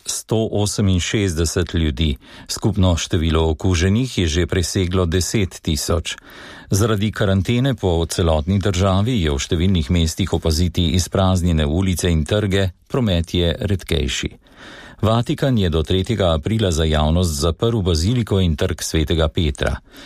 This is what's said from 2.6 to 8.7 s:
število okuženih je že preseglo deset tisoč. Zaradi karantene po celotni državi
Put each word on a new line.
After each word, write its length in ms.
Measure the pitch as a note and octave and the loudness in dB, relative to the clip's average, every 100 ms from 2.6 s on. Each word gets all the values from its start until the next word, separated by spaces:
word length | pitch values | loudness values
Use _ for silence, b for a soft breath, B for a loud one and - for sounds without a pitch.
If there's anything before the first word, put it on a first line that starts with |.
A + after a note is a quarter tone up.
| A2+ F#2+ F2+ E2+ | -2 2 2 2
število 520 | - F#2 D#2+ D#2+ D#2+ | 0 -2 0 2 0
okuženih 680 | D#2+ F#2+ E2+ F#2+ A2 C3 - | 0 0 2 2 2 0 -2
je 100 | E2+ | 0
že 200 | D#2 E2 | 0 0
preseglo 580 | F#2 F2 G2+ F2 F#2 F2 | -2 -2 -2 0 0 0
deset 540 | F#2 - A#2 F#2 - | 0 0 -2 -2 -4
tisoč. 540 | - D2+ - E2 - - B B B B - | -4 -2 -2 -2 -4 -10 B B B B -4
Zaradi 420 | G2 A2+ G#2 G#2+ | 0 2 0 -2
karantene 640 | - G2+ F#2+ F#2 A#2+ C#3 | 0 0 2 2 0 0
po 320 | B2 F#2+ E2 E2 | 0 0 0 0
celotni 540 | - E2 D#2 D2+ G2+ | 0 2 2 0 0
državi 640 | G2+ | 0